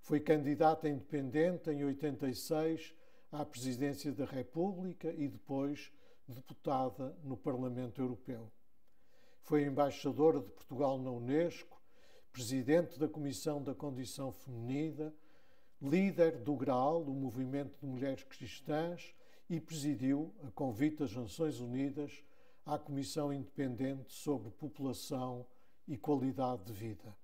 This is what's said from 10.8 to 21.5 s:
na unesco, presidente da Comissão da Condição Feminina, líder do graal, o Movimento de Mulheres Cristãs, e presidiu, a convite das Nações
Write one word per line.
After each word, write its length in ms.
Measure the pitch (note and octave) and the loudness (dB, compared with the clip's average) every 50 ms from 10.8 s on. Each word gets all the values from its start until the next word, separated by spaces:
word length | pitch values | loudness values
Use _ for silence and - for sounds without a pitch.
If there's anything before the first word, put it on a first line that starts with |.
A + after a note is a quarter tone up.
| C#3+ C3+ C3+ C3+ | 4 4 4 2
na 120 | B2+ C3 | 0 -2
unesco, 720 | B2+ A#2+ A#2 A#2+ C3+ D3+ E3+ E3+ - - - - - - - - - - - - - - - - | -2 -2 0 2 4 4 4 2 0 -4 -14 -16 -16 -18 -18 -18 -18 -18 -18 -18 -18 -18 -18 -14
presidente 680 | - - B2+ G#2+ B2+ C3+ B2 A2+ D3+ E3+ E3+ - - B2+ | -10 -8 -4 -2 0 0 4 6 6 6 6 4 0 0
da 100 | D#3 D3+ | 0 0
Comissão 540 | D#3 D#3 D3 C#3+ C3 - - D#3+ D3 C#3+ C#3 | 0 -2 -4 -4 -4 -2 -2 -2 -2 0 -2
da 120 | C3+ C3+ | -4 -4
Condição 560 | - - D3 C3+ B2 C3 A2+ - - C#3 C3+ | -4 -4 -6 -4 -4 -6 -8 -6 -6 -6 -6
Feminina, 840 | - - - C3 B2 A2+ A#2 A#2+ C3 C#3+ D#3 D#3+ C#3+ C3+ D#3 D#3 D#3 - - - - - - - - - - - - - | -6 -8 -10 -10 -8 -6 -2 0 0 0 0 0 0 -2 -4 -6 -6 -10 -16 -18 -18 -18 -18 -18 -18 -18 -18 -18 -14 -6
líder 560 | - C#3 D3 F#3 F#3+ G3 E3 D3 E3+ E3 D#3 | 0 4 6 6 6 6 8 8 8 8 8
do 180 | - A2 B2 D3 | 4 0 0 0
graal, 480 | B2+ B2+ C#3 C3+ B2 B2+ C#3+ D#3+ E3+ E3 | 2 4 4 4 6 6 6 4 4 2
o 120 | C#3+ C3+ | 0 -2
Movimento 640 | C#3 C#3 C3 A2 B2 C3 B2+ C3+ C#3+ C#3+ C3 - - | -2 -2 -2 -2 -2 -2 0 0 -2 -2 -2 -6 -8
de 60 | - | -8
Mulheres 360 | C#3 B2+ B2+ B2+ C#3 C3+ C3 - | -6 -4 -2 0 0 -2 -2 -6
Cristãs, 880 | - - - C#3 G#2+ - - - - D3+ D3+ E3 E3+ F3 E3 - - - - - - - - - - | -14 -14 -12 -10 -10 -10 -12 -4 -2 0 0 2 0 -2 -6 -10 -14 -16 -18 -18 -18 -18 -18 -6 -2
e 100 | F3 E3 | -2 -2
presidiu, 760 | - - D#3+ D#3 C#3 D3 C#3+ A2+ B2 C3 C#3 C#3+ D#3 E3 - - D#3+ | -2 -4 -6 -2 0 2 2 4 4 4 4 4 2 -2 -6 -10 -12
a 40 | C3+ | -12
convite 480 | G#2 - D3 C3 A#2 G2+ C#3+ D#3 D#3 - | -6 -2 -2 -2 2 4 4 2 4 2
das 180 | D3+ C3 G2 | -2 -2 0
Nações 440 | C3 B2 G#2 - - E3 D#3 | -4 -6 -6 -2 0 0 0